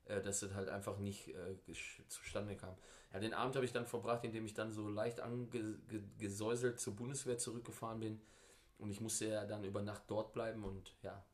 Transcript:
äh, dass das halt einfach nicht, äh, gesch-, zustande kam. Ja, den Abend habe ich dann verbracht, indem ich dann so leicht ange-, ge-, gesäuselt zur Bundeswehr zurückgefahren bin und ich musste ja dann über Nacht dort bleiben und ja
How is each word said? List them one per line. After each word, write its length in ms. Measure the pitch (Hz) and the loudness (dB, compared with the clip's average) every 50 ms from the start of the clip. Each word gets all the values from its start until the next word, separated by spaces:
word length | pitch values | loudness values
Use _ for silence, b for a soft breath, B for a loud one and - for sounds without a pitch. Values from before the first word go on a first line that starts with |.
| B | B
äh, 160 | - 101 101 | 0 0 2
dass 200 | 95 98 98 - | 2 4 2 2
das 140 | - 98 95 | 0 0 0
halt 140 | 98 95 - | 0 0 0
einfach 300 | 90 101 101 104 98 101 | 0 0 0 0 0 0
nicht, 300 | 101 101 95 - - - | 0 0 -2 -4 -6 -8
äh, 280 | - 95 87 90 95 90 - | -6 -4 -4 -4 -4 -6 -6
gesch-, 360 | - 85 - - - - - - | -10 -8 -6 -6 -8 -8 -12 -12
zustande 500 | - - - - - - 104 104 104 98 | -10 -10 -10 -8 -2 -2 0 0 0 -4
kam. 200 | 101 - 87 92 B B B B B B B B | -4 -6 -8 -10 B B B B B B B B
Ja, 60 | 95 | 2
den 160 | 104 113 107 | 2 2 4
Abend 220 | 82 120 131 131 | 4 2 4 4
habe 80 | 139 127 | 4 4
ich 80 | 123 - | 4 4
dann 140 | 123 117 | 2 0
verbracht, 360 | 117 - 113 104 117 120 117 - | 2 0 0 4 4 2 4 2
indem 240 | 117 110 113 113 | 0 0 0 -2
ich 80 | 107 104 | 0 0
dann 160 | - 110 110 | 0 0 0
so 180 | 107 107 104 104 | 0 -2 0 0
leicht 300 | 104 107 110 120 117 - | 2 2 2 2 2 0
ange-, 300 | - 117 120 123 123 117 | -2 -2 0 0 -2 0
ge-, 540 | 113 117 107 107 107 - - - 107 107 101 101 - | 0 0 2 0 0 -4 -6 -4 -4 -4 -4 -4 -6
gesäuselt 600 | - 110 101 98 101 107 110 120 120 123 123 120 - | -2 -2 -2 0 2 4 4 4 6 6 4 4 4
zur 160 | - - 107 | -2 -2 0
Bundeswehr 440 | 101 123 131 143 135 - 131 123 120 | -2 -2 -2 -2 0 2 2 2 2
zurückgefahren 600 | - - 113 120 117 - - - - 113 113 110 | 2 0 -2 -4 -4 -6 -6 -4 -2 -2 0 0
bin 220 | 110 110 110 110 110 B B B B B B B B B B - | 0 0 -2 -2 -8 B B B B B B B B B B -6
und 100 | 104 104 | -2 -2
ich 120 | 98 104 | 0 0
musste 260 | 113 110 - - 110 | 0 2 2 2 4
ja 180 | 110 107 104 104 | 4 4 2 2
dann 200 | 101 107 104 101 | 0 -2 -2 -2
über 180 | 95 98 104 101 | 0 0 2 0
Nacht 220 | 104 104 - - | 0 -2 -4 -2
dort 260 | - 104 107 110 - - | 0 2 2 2 2 0
bleiben 300 | 120 113 113 110 110 104 | 0 0 0 0 0 -2
und 320 | 98 98 95 92 - - - - | -2 -2 -4 -8 -10 -14 -8 -6
ja 220 | 95 90 95 - - | -6 -6 -6 -12 -16